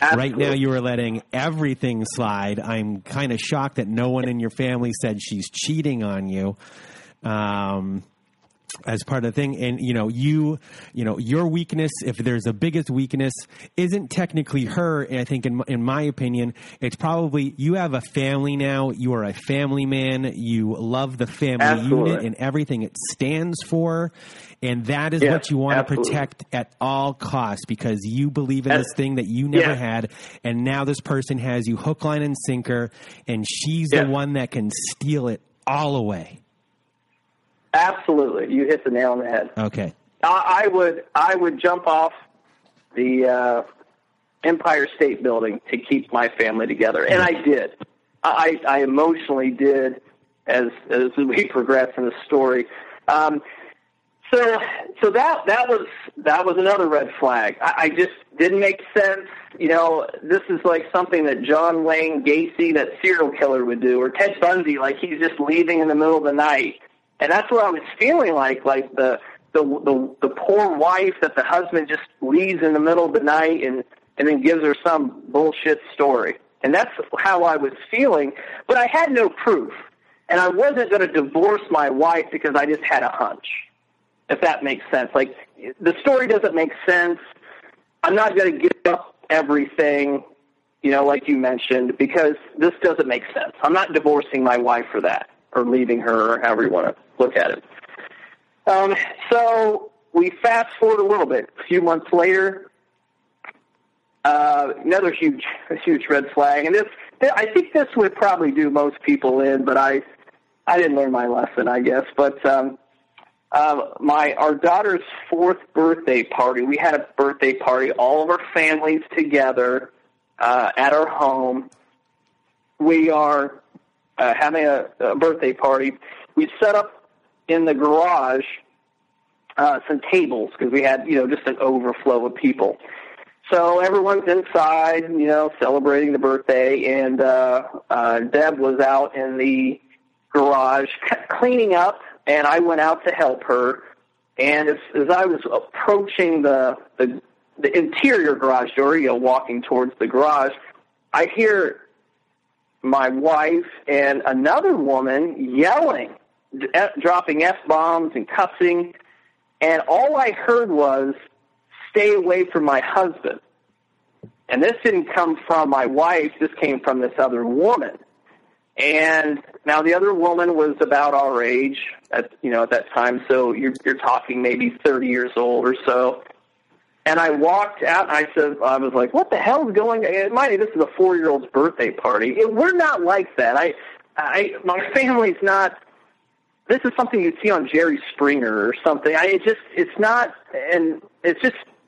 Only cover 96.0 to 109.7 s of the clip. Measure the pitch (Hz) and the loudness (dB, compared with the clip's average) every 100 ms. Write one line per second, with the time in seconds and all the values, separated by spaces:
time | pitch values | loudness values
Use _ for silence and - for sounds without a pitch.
96 | 110 113 110 117 120 113 - 87 - - | 0 0 2 2 0 2 0 0 -2 -6
97 | _ - 127 - 82 - - - - - | _ 0 0 2 0 -2 -10 -20 -20 -20
98 | - - - _ _ _ - 190 196 196 | -20 -20 -20 _ _ _ 0 2 2 0
99 | - - - 233 233 226 220 214 - _ | -4 -8 0 2 4 4 2 0 -6 _
100 | _ 170 180 175 233 233 233 - 220 214 | _ 2 2 2 2 2 0 2 2 4
101 | 196 208 151 127 - - - 180 170 165 | 4 2 2 0 -4 -12 -2 0 2 0
102 | 160 175 175 190 190 190 - _ _ _ | 2 2 4 2 0 -4 -18 _ _ _
103 | _ _ _ _ - - _ _ _ _ | _ _ _ _ -20 -20 _ _ _ _
104 | _ _ 143 147 147 143 139 - - 185 | _ _ 0 2 2 2 0 -4 0 2
105 | 185 151 160 131 - - - - - 147 | 0 0 -2 -2 -8 -12 -10 -6 0 0
106 | - 143 139 - 143 143 156 202 208 - | 2 -2 0 0 2 2 2 0 -2 -8
107 | - - 269 214 214 214 - 311 277 - | -18 0 0 2 2 2 2 0 0 2
108 | 196 - 202 180 156 135 151 143 147 - | 0 2 0 2 0 0 0 2 0 -2
109 | - 139 131 131 135 135 131 | -2 0 2 2 2 2 2